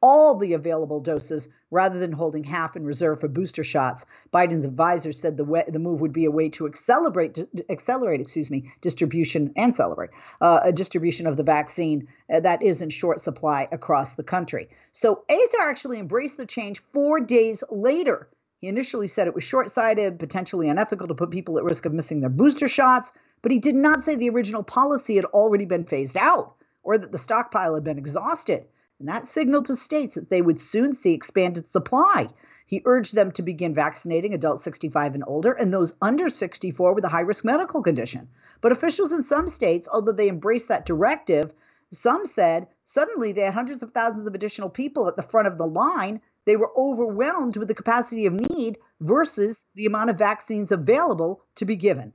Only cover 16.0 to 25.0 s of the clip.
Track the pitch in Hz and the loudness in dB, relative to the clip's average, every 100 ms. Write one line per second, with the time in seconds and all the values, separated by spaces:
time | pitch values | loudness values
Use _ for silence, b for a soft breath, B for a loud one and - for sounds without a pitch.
16 | 185 220 277 - 247 - 208 202 _ 285 | -4 -4 -4 -10 -10 -8 -8 -12 _ 0
17 | 285 311 247 247 226 220 - 214 220 311 | 2 2 4 4 4 0 -8 -2 0 2
18 | 311 190 - _ _ _ 185 208 262 254 | 0 -2 -6 _ _ _ -6 -4 -4 -4
19 | 202 - 180 175 - 262 254 - 226 214 | -4 -2 -2 -2 -2 -2 0 0 2 2
20 | 202 170 156 190 185 190 156 156 214 190 | 0 -4 -8 -6 -6 -2 0 2 0 -2
21 | 185 143 170 175 175 160 170 160 165 156 | -6 -4 -4 -4 -4 -2 0 -2 -2 -4
22 | 160 151 131 131 269 285 285 - 262 254 | -4 -2 -2 4 4 4 -2 4 4 4
23 | 247 b b b - 254 262 262 294 311 | 0 b b b 0 2 2 4 4 4
24 | - 294 240 233 202 220 202 - 277 285 | 0 0 0 0 -2 -4 -4 2 2 2